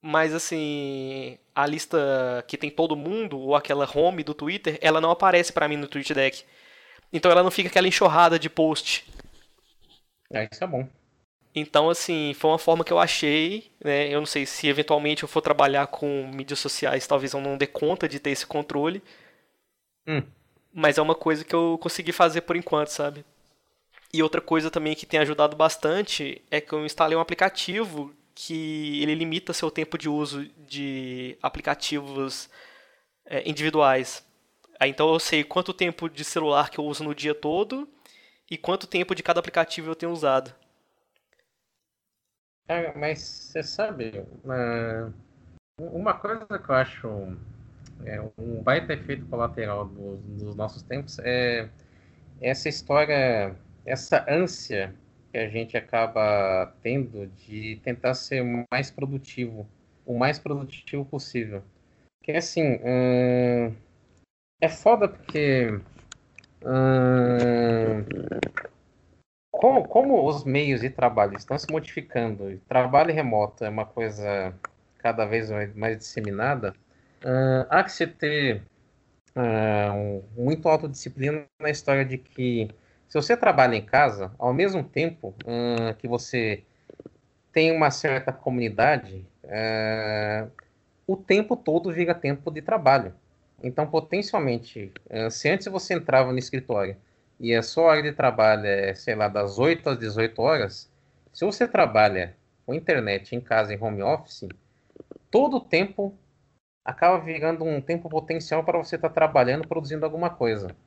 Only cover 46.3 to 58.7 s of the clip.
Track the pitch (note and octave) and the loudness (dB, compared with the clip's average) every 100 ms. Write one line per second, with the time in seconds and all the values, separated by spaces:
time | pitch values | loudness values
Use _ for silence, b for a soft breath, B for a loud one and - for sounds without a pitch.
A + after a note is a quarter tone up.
46.3 | A3+ G#3+ F#3+ - C3 B2+ - A#2 G#2 F#2+ | -8 -8 -10 0 0 0 -6 -10 -10 -10
47.3 | F2+ - - - - - - A2+ G#2 G#2+ | -12 -16 -20 -20 -20 -20 -16 -12 -10 -12
48.3 | - A#2 A2+ A2+ D3 E3 D3 - C#3 - | -12 -10 -4 0 0 0 -8 -6 -10 -8
49.3 | A#2+ A#2 - G#2+ G#2 G2+ G2 G2+ G2 G2+ | -4 -4 -4 -6 -6 -8 -12 -12 -12 -12
50.3 | G#2 G#2 G#2 G#2+ - - B2+ C#3+ - A#2+ | -12 -12 -8 -8 -8 -10 -10 -10 -8 -2
51.3 | B2 B2 A#2 A2 - b b b b b | 0 0 -2 -6 -16 b b b b b
52.3 | - B2 C3+ D#3 C#3+ - C#3+ D3+ C#3+ C3 | -6 -2 -2 -4 -6 0 2 4 2 2
53.3 | A2+ G2 F#2 - - - C3 - D#3+ - | 2 -2 -8 -20 -18 -8 -8 0 0 2
54.3 | D3+ F3+ - - G#2+ F#2+ G2 _ _ _ | 0 0 -4 -6 -4 -6 -10 _ _ _
55.3 | A#2 A2 A2 A2+ A#2+ - A2+ A2+ A2+ G#2+ | -6 -4 -6 -6 -6 -4 -2 0 2 2
56.3 | G#2 G2 F#2 F#2 - A2+ C3+ B2 A2 G2 | 2 2 0 -2 -6 -4 -4 -4 -10 -14
57.3 | F#2 - G#2+ G#2+ A2 - B2 B2+ C3 - | -16 -16 -12 -10 -8 -8 -4 -2 -4 -4
58.3 | C3+ B2 A#2+ A#2+ | -4 -2 -4 -4